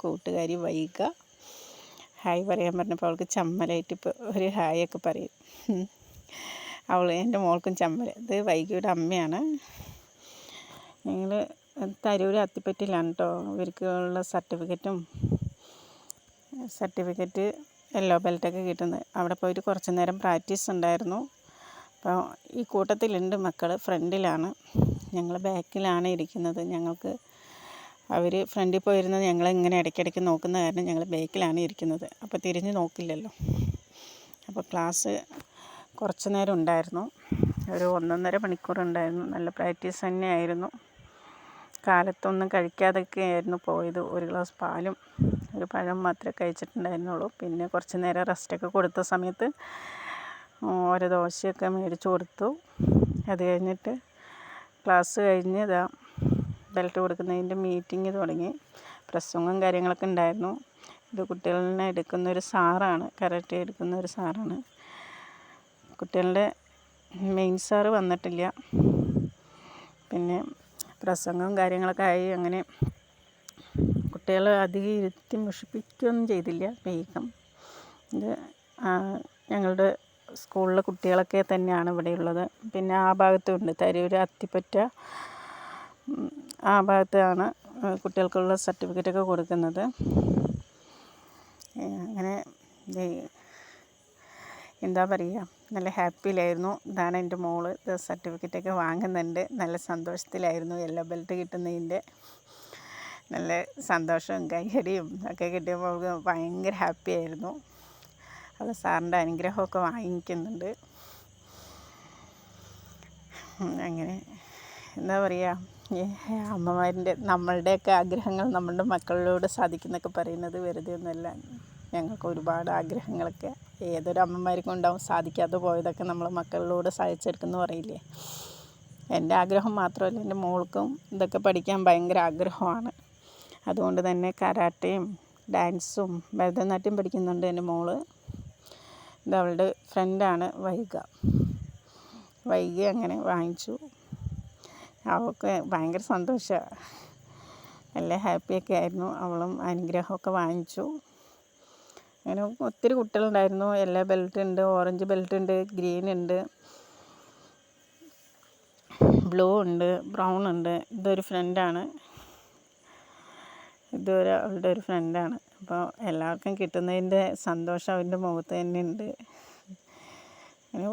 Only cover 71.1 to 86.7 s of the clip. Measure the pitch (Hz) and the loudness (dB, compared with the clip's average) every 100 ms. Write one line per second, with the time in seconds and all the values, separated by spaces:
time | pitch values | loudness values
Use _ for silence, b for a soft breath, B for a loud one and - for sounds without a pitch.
71.1 | 180 170 175 185 202 185 185 185 185 190 | -2 -2 -2 0 2 2 2 0 2 4
72.1 | 180 185 180 175 185 - B B - _ | 4 2 0 0 -2 -4 B B -4 _
73.1 | _ _ _ - - B B B B - | _ _ _ -20 -20 B B B B -2
74.1 | - - 190 202 202 190 196 202 214 190 | -6 0 2 6 4 4 0 0 0 -2
75.1 | - - 220 214 - - 220 - - 240 | -4 -6 -4 -4 -6 -8 -10 -10 -2 2
76.1 | 233 226 190 170 170 190 240 185 170 175 | 2 2 0 0 -2 -4 -4 -4 -4 -4
77.1 | - 240 - _ _ B B B B - | -6 -8 -12 _ _ B B B B -10
78.1 | - 208 - - - _ - 214 185 190 | -4 -4 -4 -8 -20 _ -6 0 0 0
79.1 | 196 - _ - 208 190 185 190 - _ | -6 -10 _ -4 0 2 4 4 2 _
80.1 | _ - - - 190 185 185 190 185 185 | _ -20 -20 -6 0 4 4 2 0 4
81.1 | 185 185 196 190 190 185 180 170 175 170 | 4 4 2 2 2 2 2 2 0 0
82.1 | 170 165 170 180 _ 220 190 190 185 185 | 0 0 0 -2 _ -8 -4 2 4 6
83.1 | 190 190 190 - 185 165 165 180 175 180 | 8 8 6 4 0 0 2 2 4 2
84.1 | 190 185 - 196 185 - 196 233 - B | 2 2 -2 -4 -4 0 2 2 0 B
85.1 | B B B B B B B B B - | B B B B B B B B B -8
86.1 | 294 262 294 - - 208 | -6 -6 -8 -16 -2 4